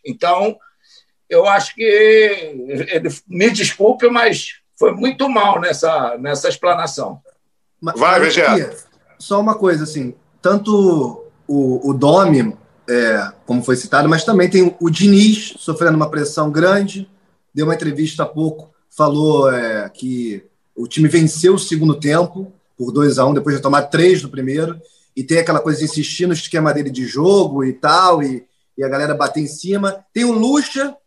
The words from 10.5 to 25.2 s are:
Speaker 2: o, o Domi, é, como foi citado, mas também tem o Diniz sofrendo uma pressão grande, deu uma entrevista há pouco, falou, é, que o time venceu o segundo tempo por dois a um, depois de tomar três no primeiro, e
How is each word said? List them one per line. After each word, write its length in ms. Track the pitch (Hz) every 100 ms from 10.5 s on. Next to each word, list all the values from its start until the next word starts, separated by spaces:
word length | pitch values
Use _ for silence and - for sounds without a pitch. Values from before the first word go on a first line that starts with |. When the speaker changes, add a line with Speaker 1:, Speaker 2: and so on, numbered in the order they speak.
| 202 208 208 190 160 120 - - _ -
Speaker 2:
o, 420 | 143 131 123 139
o 40 |
Domi, 640 | 131 143 175 185 139 113 - _ _ -
é, 420 | 123 113 107 101 -
como 180 | - 123
foi 120 | 117
citado, 340 | 127 - 139 156
mas 160 | 160
também 240 | 226 202 180
tem 260 | 190 180 -
o 100 | 170
Diniz 640 | 160 202 196 214 214 - -
sofrendo 380 | - 160 170
uma 140 | 156 151
pressão 420 | 156 143 - 151
grande, 580 | 156 175 202 196 196 190 _ _ _ _
deu 120 | 143
uma 100 | 156
entrevista 480 | 160 160 139 156 -
há 20 |
pouco, 480 | 151 156 156 - - _ _
falou, 640 | - 151 147 156 147 135
é, 380 | 123 113 107 101
que 560 | - 127 123 117 101 _ _ _
o 120 | - 120
time 200 | 156 156
venceu 460 | 165 160 - 180
o 60 | 196
segundo 380 | - 160 156 147
tempo 540 | 143 156 175 190 196 _ _ -
por 140 | 123
dois 260 | 143 143 127
a 80 |
um, 80 | 131
depois 220 | 143 151
de 60 | 135
tomar 220 | 139 143
três 380 | 139 156 175 175
no 60 | 135
primeiro, 500 | 139 131 143 160 165 - _ _
e 80 | -